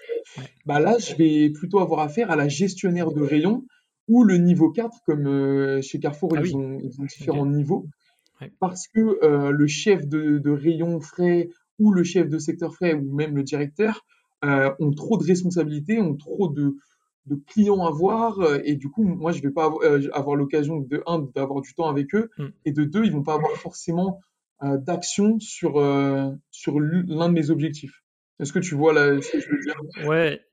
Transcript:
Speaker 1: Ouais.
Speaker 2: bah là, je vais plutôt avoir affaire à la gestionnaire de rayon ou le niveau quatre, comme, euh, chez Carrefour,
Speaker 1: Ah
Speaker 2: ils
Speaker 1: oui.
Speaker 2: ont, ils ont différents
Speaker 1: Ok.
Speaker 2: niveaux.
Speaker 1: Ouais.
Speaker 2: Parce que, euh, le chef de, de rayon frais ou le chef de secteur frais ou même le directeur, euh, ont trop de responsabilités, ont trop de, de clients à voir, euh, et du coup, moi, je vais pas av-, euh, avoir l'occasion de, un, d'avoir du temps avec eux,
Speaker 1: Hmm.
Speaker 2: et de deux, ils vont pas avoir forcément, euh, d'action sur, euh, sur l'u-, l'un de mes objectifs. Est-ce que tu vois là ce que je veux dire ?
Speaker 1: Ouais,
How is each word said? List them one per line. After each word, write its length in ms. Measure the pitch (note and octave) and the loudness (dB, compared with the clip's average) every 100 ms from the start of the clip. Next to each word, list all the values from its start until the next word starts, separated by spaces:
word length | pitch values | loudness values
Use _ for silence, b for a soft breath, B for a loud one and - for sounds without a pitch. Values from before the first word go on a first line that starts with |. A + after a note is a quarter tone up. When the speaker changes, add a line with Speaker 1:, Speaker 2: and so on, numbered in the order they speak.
| - - - B | -10 -10 -10 B
Speaker 1:
Ouais. 60 | C3+ B D3 | -20 B -2
Speaker 2:
bah 120 | D3 | 2
là, 180 | E3 A#3 | 4 2
je 180 | - C#3 | 0 2
vais 340 | D#3+ D3+ D3+ | 4 6 4
plutôt 300 | D3 F3+ G3 | 2 0 2
avoir 180 | E3+ D#3 | 2 0
affaire 300 | D3+ G#3+ A3 | -2 -2 0
à 60 | D3+ | 0
la 100 | C#3+ | 0
gestionnaire 640 | D3 F#3+ - F#3+ F3 D#3+ | 0 -2 -2 -2 0 0
de 100 | D3 | 0
rayon 460 | C#3 D3+ F3 B3 - b b _ - | 0 2 2 0 -6 b b _ 4
ou 160 | A#3 | 6
le 140 | G#3+ F3+ | 8 6
niveau 340 | F3 E3+ D#3+ | 6 6 4
quatre, 280 | D#3+ A3+ - | 2 -4 -4
comme, 220 | - D3 C#3+ | -2 0 0
euh, 560 | C#3 C#3 C#3 C3+ C3+ | 0 2 0 0 -2
chez 160 | C3+ C#3 | -4 -6
Carrefour, 340 | D3+ D3 F3+ D#3 | -6 -2 2 2
Speaker 1:
Ah 40 | |
Speaker 2:
ils 40 | |
Speaker 1:
oui. 100 | F3 | 2
Speaker 2:
ont, 240 | C#3 C3+ C3+ | -2 -4 -8
ils 200 | C3+ C#3 | -10 -8
ont 40 | |
différents 420 | C#3 - D3 C#3+ C#3 | -10 -8 -2 0 2
Speaker 1:
Ok. 80 | |
Speaker 2:
niveaux. 320 | D3 C#3+ G#3+ D3+ - _ _ _ - | 2 2 0 -4 -20 _ _ _ -20
Speaker 1:
Ouais. 120 | C#3+ - | -16 -4
Speaker 2:
Parce 260 | F3+ F3+ - | -4 -4 -4
que, 320 | A3 A3 G3 | 0 2 4
euh, 260 | D#3 C#3+ C#3+ | 4 4 2
le 160 | D3 D3 | 2 2
chef 400 | - G#3+ F#3 D3 | 2 2 2 2
de, 320 | D#3 D3+ D3 | -2 0 0
de 120 | D3 | 2
rayon 500 | C#3+ D3+ D#3+ E3+ E3 | 0 0 0 -2 -4
frais 480 | - - F3+ F3 E3+ B B - | -6 -2 2 2 0 B B 2
ou 100 | G#3+ | 4
le 120 | F3+ | 4
chef 240 | F3 F#3 D3+ | 2 2 0
de 100 | D#3 | -2
secteur 340 | D#3 E3 E3+ | -4 -6 -6
frais 220 | - F3+ | -2 -2
ou 180 | D3+ C#3 | 0 -2
même 220 | C#3+ D#3 | -4 -2
le 80 | C#3+ | -2
directeur, 640 | C3 D3 C#3+ - G#3+ G#3+ _ _ _ - | -2 -4 -4 -2 -2 -2 _ _ _ -6
euh, 280 | C#3+ C#3 C3+ - | 0 2 2 0
ont 140 | D3+ | -2
trop 260 | C#3+ - G#3 | -2 -2 0
de 60 | |
responsabilités, 760 | D3+ F3+ F3+ F3 D3+ D3+ D3+ A3+ | 2 2 2 -2 -2 -4 -2 0
ont 160 | F3+ C3+ | 0 -4
trop 300 | - - F3+ | -8 -4 -4
de, 280 | C#3 C#3+ C#3 B B B _ C3+ | 0 -2 -2 B B B _ -10
de 80 | C#3+ - | -10 -6
clients 360 | G#3+ G#3 G3 | 0 2 2
à 60 | F3 | 0
voir, 480 | D3 F#3+ A3 A3+ G3 | 0 0 0 -2 0
euh, 220 | E3 C#3+ | 0 0
et 120 | - D3 | -2 -4
du 120 | C#3+ | -4
coup, 140 | - | -2
moi, 300 | G#3 E3 D#3+ | -2 0 -4
je 100 | D3+ | -4
vais 80 | C#3 | -4
pas 160 | D3+ D#3 | -2 -2
av-, 160 | D#3 | 2
euh, 260 | D#3 C#3+ C#3 | 2 2 0
avoir 240 | C#3+ C#3+ C#3+ | -6 -4 -2
l'occasion 420 | C#3 D#3 D3 D#3+ | -2 -2 -2 -4
de, 240 | B2+ D3+ - | -6 -6 -4
un, 200 | E3+ C3+ | -4 -4
d'avoir 280 | C3+ C3+ C#3 | -6 -6 -6
du 120 | C3+ | -10
temps 140 | - D#3+ | -6 -4
avec 260 | C#3+ C#3+ | -2 -2
eux, 160 | G#3 A3+ - | -2 -4 -8
Speaker 1:
Hmm. 120 | C#3 - | -14 -8
Speaker 2:
et 60 | D#3 | -6
de 140 | C#3 | -2
deux, 200 | D3 G3 | 0 0
ils 80 | A3 | 0
vont 120 | D3+ | 0
pas 100 | C#3+ | -2
avoir 180 | D3+ D#3 - | -2 -2 -4
forcément, 640 | E3+ - - E3+ F#3+ F#3 b _ _ - | -10 -12 -6 -2 -2 -6 b _ _ -8
euh, 140 | C#3 C3+ | -4 -4
d'action 600 | C3+ F3 - - G#3 A3 | -4 -6 -6 0 0 0
sur, 380 | - - E3 C#3+ | -4 -6 -2 0
euh, 520 | C#3+ C#3 C#3 C#3 C3+ C#3 _ | 2 2 0 0 -4 -6 _
sur 260 | - - C#3+ | -10 -4 -2
l'u-, 260 | D3+ F3+ F3+ | 0 -2 -2
l'un 200 | D#3 E3+ | -2 2
de 60 | |
mes 160 | E3+ D3 | 2 2
objectifs. 540 | D3 D#3 D#3 C#3 _ _ _ _ - | 0 -2 -6 -16 _ _ _ _ -10
Est-ce 140 | C#3 | -6
que 80 | F#3+ | -4
tu 140 | F3 | -2
vois 180 | C#3+ D#3 | 2 4
là 280 | D3+ C#3+ C#3 | 4 4 2
ce 120 | - | 0
que 80 | - | -6
je 80 | - | -4
veux 100 | C#3+ | -4
dire ? 480 | C3+ D3 D3+ - D3+ | -4 -10 -12 -8 -2
Speaker 1:
Ouais, 320 | D#3+ D#3+ - _ | 0 0 -2 _